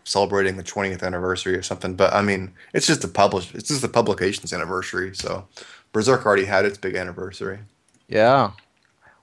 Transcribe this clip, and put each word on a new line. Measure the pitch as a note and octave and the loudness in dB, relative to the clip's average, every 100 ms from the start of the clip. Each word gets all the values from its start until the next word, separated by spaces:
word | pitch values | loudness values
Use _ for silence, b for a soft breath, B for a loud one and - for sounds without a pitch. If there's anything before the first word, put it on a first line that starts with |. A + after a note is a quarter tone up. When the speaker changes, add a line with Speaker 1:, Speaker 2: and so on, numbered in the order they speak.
Speaker 1:
celebrating | - G2+ G2 G2+ F#2+ F#2+ | -4 0 2 2 0 -2
the | |
twentieth | F2 - G2 F#2 | -8 -4 -4 -4
anniversary | F#2 F2+ F#2 F#2 F#2 | -4 -2 -2 -2 -2
or | F#2 | -2
something, | F#2 F#2+ F#2 | -4 -6 -4
but, | F#2 G2 | 2 4
I | G2+ | 4
mean, | G2+ F#2+ F#2 - b | 2 0 -4 -14 b
it's | - - | -2 2
just | D3+ | 0
the | G2 | 0
publish-, | - G2+ G2 F2 | 4 4 2 -6
it's | - - | -10 -6
just | C#3+ | -4
the | A#2 | 0
publication's | A#2+ A2 G2 F#2 G2+ E2+ | 0 2 2 -2 -2 -6
anniversary, | F2+ E2 F#2 F#2 F#2 F#2+ | -6 -4 -6 -4 -6 -6
so | F#2+ - F#2 G2 B B B B | -6 -6 -6 -10 B B B B
Berserk | A2 G#2+ B2+ A2 | 0 4 4 4
already | G2+ F#2+ | 2 4
had | G2 | 2
its | G2+ G2 | 2 0
big | F#2+ F#2 | -6 -6
anniversary. | F2+ F2 F#2 F#2 G#2 G2 G#2 _ _ _ - | -6 -8 -12 -8 -8 -10 -14 _ _ _ -4
Speaker 2:
Yeah. | G#2+ A2+ C3+ G#2+ F#2 _ _ _ _ b b | 4 6 6 2 -2 _ _ _ _ b b